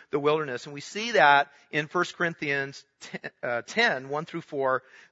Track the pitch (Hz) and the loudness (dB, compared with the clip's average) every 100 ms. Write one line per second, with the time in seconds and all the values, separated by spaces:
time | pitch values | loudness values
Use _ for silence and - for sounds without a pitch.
0 | - 143 143 156 147 120 151 143 - 202 | -6 0 2 2 -2 -8 -10 -14 -12 -8
1 | 233 202 147 143 143 - _ 151 156 180 | 0 6 8 6 4 -6 _ -4 -2 -2
2 | 170 - 170 - 151 139 139 - - _ | -2 -2 -4 -4 -4 -4 -4 -10 -20 _
3 | - - 151 _ 131 117 - 220 233 135 | -16 -14 -14 _ -4 -4 -4 0 0 0
4 | 135 147 170 165 - 143 131 127 - - | -4 -6 -6 -10 -8 -2 0 0 -4 -20
5 | - | -20